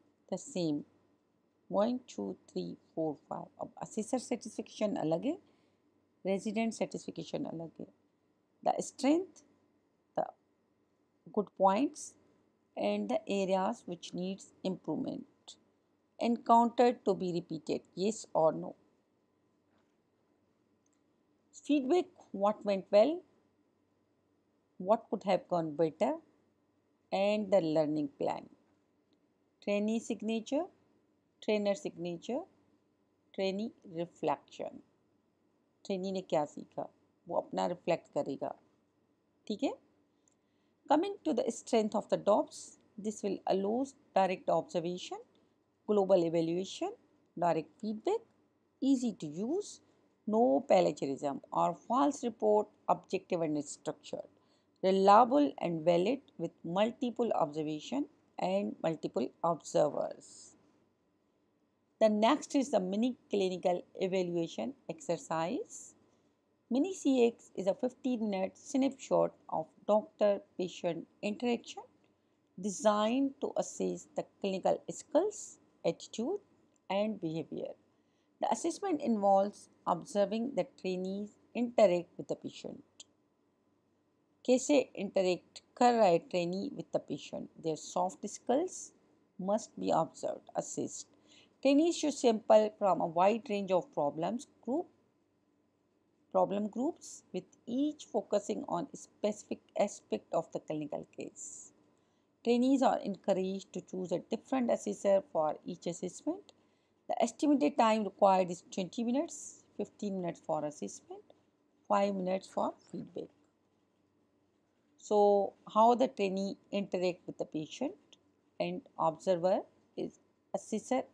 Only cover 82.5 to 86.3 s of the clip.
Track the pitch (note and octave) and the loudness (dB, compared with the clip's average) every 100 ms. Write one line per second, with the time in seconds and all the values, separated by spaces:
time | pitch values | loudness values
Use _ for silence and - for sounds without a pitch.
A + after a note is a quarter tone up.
82.5 | - - - - _ - _ _ _ _ | -12 -14 -14 -18 _ -20 _ _ _ _
83.5 | _ _ _ _ _ _ _ _ _ - | _ _ _ _ _ _ _ _ _ 2
84.5 | B3 - D4 - - G3 - F#3 F3 - | 2 4 2 2 -4 -4 0 0 0 -4
85.5 | - - - B3 A#3 G3+ E3+ - | -20 -20 2 4 6 6 4 2